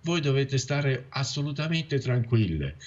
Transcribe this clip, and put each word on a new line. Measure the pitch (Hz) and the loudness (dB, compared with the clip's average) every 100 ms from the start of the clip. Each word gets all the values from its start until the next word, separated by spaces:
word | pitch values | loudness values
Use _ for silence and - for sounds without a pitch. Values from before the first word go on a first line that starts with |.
| 165 | 0
voi | 170 | 0
dovete | 143 135 135 135 | 2 2 2 0
stare | - 143 143 131 - | 0 0 0 -2 -4
assolutamente | 135 139 - 143 143 156 165 160 139 | -4 -4 -2 -4 -2 -2 -2 0 -2
tranquille. | 117 123 113 117 101 80 69 - | 2 0 2 2 4 0 -4 -8